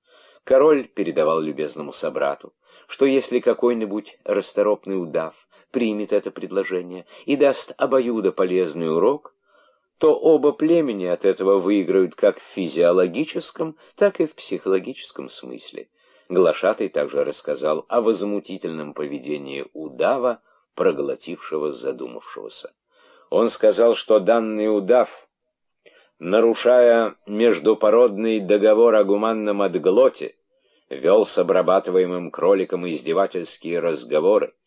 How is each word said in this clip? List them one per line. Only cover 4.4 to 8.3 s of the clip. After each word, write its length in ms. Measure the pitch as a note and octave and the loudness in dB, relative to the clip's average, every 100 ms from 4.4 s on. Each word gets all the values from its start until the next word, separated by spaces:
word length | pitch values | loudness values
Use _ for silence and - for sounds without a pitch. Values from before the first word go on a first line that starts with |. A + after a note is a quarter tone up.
| - - G#2 G#2 F#2+ F#2+ | -2 -2 0 -2 -4 -6
удав 460 | E2+ D#2 D#2+ - _ _ _ | -4 -6 -6 -10 _ _ _
примет 420 | B2+ A2+ G#2 G2+ | -4 -2 -2 -2
это 180 | G#2 G2 | -2 -2
предложение 720 | - F#2 F#2+ F#2 F#2 F2+ F2+ - - - | -10 -6 -6 -4 -6 -8 -14 -18 -12 -4
и 100 | C#3 | 2
даст 380 | C#3 C3 - - | 2 0 -8 -4
обоюдо 540 | C3+ C3+ B2 A2+ F#2+ | 0 0 0 -2 -2